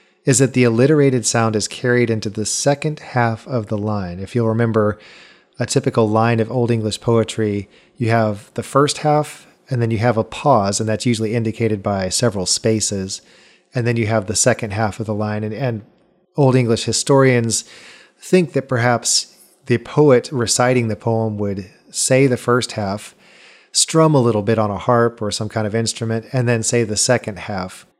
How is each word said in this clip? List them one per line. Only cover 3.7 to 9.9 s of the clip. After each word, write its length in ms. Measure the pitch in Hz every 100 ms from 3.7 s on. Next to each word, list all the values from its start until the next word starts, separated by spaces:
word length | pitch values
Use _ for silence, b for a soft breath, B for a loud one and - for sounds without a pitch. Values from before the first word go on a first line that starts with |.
| 104
line. 420 | 107 104 92 87
If 160 | 98 120
you'll 120 | 113
remember 520 | 110 117 110 104 104 B B B B B -
a 60 | 117
typical 440 | - 139 117 110
line 300 | 107 117 117
of 100 | 110
Old 220 | 127 117
English 300 | 117 107 -
poetry, 680 | - 117 110 - 107 101 95 b b _
you 120 | 113
have 400 | 117 110 101 - -
the 80 |
first 360 | - 135 143 -
half, 460 | 151 151 147 - - _ _
and 100 | 123
then 120 | 113